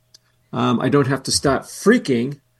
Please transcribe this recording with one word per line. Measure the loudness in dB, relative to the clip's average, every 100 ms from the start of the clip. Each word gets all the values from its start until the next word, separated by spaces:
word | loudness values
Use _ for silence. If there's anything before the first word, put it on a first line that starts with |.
| _ _ _ _ _
um, | -4 0 0
I | 2
don't | 2 2
have | -2
to | -4
start | -2 0 -2
freaking | -4 -2 2 2 2 -2 -2 -6 _ _